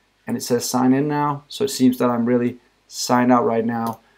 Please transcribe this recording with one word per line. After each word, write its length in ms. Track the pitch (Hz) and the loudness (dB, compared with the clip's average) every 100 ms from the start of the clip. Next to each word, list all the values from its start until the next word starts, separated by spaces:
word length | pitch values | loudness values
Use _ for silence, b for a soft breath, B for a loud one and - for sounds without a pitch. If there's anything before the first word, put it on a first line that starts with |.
| _ _ - | _ _ -8
and 80 | 117 | -8
it 40 | |
says 280 | - 120 - | -2 -4 -2
sign 240 | 127 127 | 0 2
in 140 | 135 147 | 2 0
now. 360 | 147 147 143 _ | -2 -2 -4 _
So 160 | - | -6
it 60 | 135 | -4
seems 280 | - 127 127 | 2 2 4
that 120 | 123 | -2
I'm 160 | 120 117 | 0 0
really 320 | 123 120 123 b b _ | 0 0 -6 b b _
signed 440 | - - 123 123 | -10 0 2 4
out 140 | 123 117 | 4 2
right 200 | 113 117 | 0 -2
now. 340 | 117 113 113 b | -2 -4 -6 b